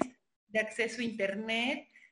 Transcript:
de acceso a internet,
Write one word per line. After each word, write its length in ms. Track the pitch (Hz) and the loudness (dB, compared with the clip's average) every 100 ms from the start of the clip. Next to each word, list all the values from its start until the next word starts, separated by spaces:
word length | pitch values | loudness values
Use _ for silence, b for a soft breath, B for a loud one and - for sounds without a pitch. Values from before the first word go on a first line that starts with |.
| - - _ _ _ | 0 -6 _ _ _
de 120 | 220 | 0
acceso 420 | 214 - 226 233 | 0 0 -2 0
a 20 | |
internet, 840 | 233 208 196 196 220 226 240 294 - b b | -2 0 0 0 0 0 0 -2 -6 b b